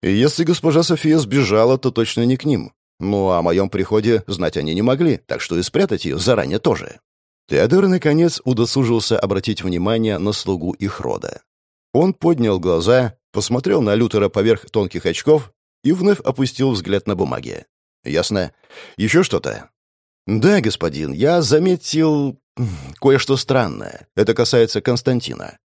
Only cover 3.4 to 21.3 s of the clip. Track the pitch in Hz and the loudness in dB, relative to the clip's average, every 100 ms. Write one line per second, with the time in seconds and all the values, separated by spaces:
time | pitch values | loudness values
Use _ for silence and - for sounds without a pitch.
3.4 | 85 87 98 95 95 107 110 110 98 92 | 2 0 0 -2 -2 0 2 0 -2 -4
4.4 | 85 82 76 85 113 135 165 117 _ 60 | -4 -2 -4 -2 0 2 0 0 _ -8
5.4 | - 85 90 147 - 98 82 67 95 113 | -4 -4 -2 -2 -2 -2 -4 -4 0 0
6.4 | 67 98 - 95 - - _ _ _ _ | 0 -2 -2 -2 -6 -18 _ _ _ _
7.4 | _ 71 98 180 196 185 156 151 170 - | _ 0 4 4 2 2 2 2 2 0
8.4 | - 123 123 135 120 117 - 107 98 98 | -2 0 0 0 0 0 0 0 2 0
9.4 | 95 104 92 87 92 113 110 98 98 101 | -2 -4 -4 -2 0 0 0 -2 -2 -4
10.4 | - 92 82 98 98 - 62 50 - - | -4 -4 -4 -4 -6 -6 -6 -6 -8 -14
11.4 | _ _ _ _ _ 123 180 - 170 160 | _ _ _ _ _ 0 0 0 0 2
12.4 | 113 95 87 82 87 127 123 - _ - | 2 0 2 0 4 4 2 -6 _ -6
13.4 | - 123 156 196 110 104 117 107 101 101 | -2 -2 0 0 2 2 2 2 0 0
14.4 | 107 110 - 110 95 90 90 85 - 151 | 0 0 0 -2 -2 -2 -4 -2 2 2
15.4 | - _ _ _ 135 180 190 202 - 127 | 2 _ _ _ -2 2 2 0 -2 -2
16.4 | 131 - 135 107 87 98 - 92 85 62 | -2 0 0 0 -2 -2 -2 -2 -2 -4
17.4 | 58 50 - _ _ _ - 98 85 101 | -8 -14 -16 _ _ _ -4 -2 0 -2
18.4 | 78 _ _ - - - 107 151 185 95 | -4 _ _ -20 -20 -6 0 2 2 -2
19.4 | 67 53 - _ _ _ _ _ - 107 | -4 -10 -14 _ _ _ _ _ -4 0
20.4 | 143 202 110 - 82 69 76 71 135 | 2 2 0 -2 -4 -4 -8 -2 2